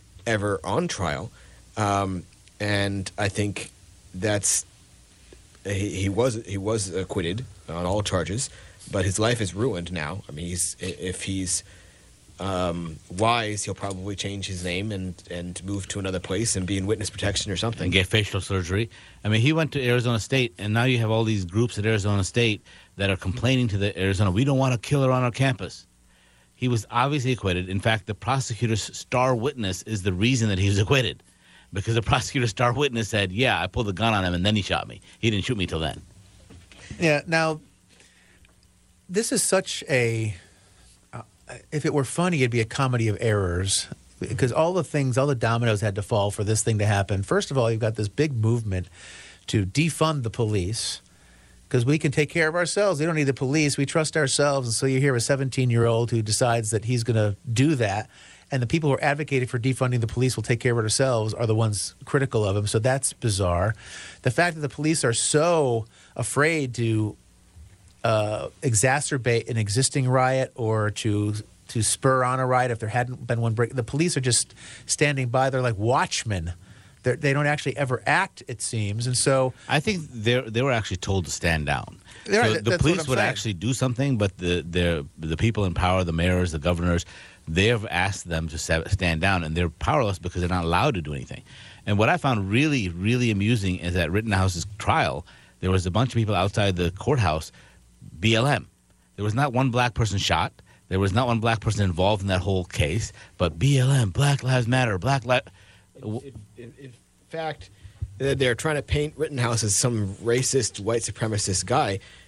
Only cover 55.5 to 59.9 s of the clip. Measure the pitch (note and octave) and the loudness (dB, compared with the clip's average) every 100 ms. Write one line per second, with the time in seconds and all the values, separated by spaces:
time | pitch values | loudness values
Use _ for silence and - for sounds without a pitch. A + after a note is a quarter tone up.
55.5 | C3 B2+ A#2 A#2 A2+ A#2 A#2 G#2+ G#2 B2 | 0 2 4 4 4 2 0 0 2 2
56.5 | A#2 G#2+ G#2+ A2 B2 A#2 A2+ G#2 G2+ B2+ | 2 0 -2 0 -2 2 2 2 -2 -2
57.5 | A2+ C#3+ C3+ G#2 G#2 - - - - - | 2 4 4 0 0 -6 -16 -20 -20 -6
58.5 | C3+ A#2+ E3 D3+ C3 D3 D3 D3 C3+ B2 | -2 0 2 2 2 2 0 0 0 0
59.5 | B2 C3 B2+ B2+ | 0 0 0 0